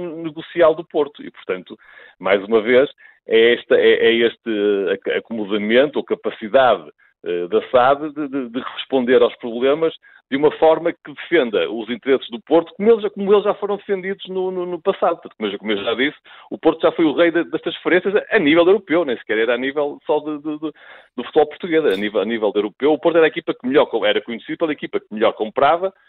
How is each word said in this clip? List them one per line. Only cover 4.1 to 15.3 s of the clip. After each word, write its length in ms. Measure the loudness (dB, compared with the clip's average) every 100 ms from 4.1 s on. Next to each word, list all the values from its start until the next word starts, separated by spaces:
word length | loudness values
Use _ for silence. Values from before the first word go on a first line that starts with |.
| 2 0
este 240 | -2 -6 -2 0 0 -2
ac-, 260 | -4 -4 -6
acomodamento 800 | -6 -8 -4 -4 2 2 2 -2
ou 60 |
capacidade, 880 | -6 -6 -6 -8 -2 2 4 2 -4 _ _ _
eh, 240 | -8 -6 -2
da 120 | -2 2
sad 420 | 2 4 2 -4
de, 160 | -10 -8
de, 200 | -8 -8
de 100 | -10
responder 600 | -12 -14 -4 -2 4 4
aos 120 | 4 -2
problemas 560 | -10 -2 0 0 -2 -4 _ _ -10
de 60 | 0
uma 140 | 0 4
forma 340 | 2 2 0
que 220 | -6 -14
defenda 560 | -16 -2 0 0 -2 -2
os 180 | -6 -8
interesses 400 | -6 -2 -2 -2
do 100 | -12
Porto, 320 | 0 0 0
como 160 | -2 2
eles, 220 | 4 2
como 200 | -4 2
eles 120 | 2
já 100 | 2
foram 220 | -4 -4 -6
defendidos 500 | -6 -6 -6 -10 -8
no, 220 | -6 -6
no, 160 | -6 -8
no 140 | -6
passado. 340 | -4 0 0
Portanto, 220 | -2 -8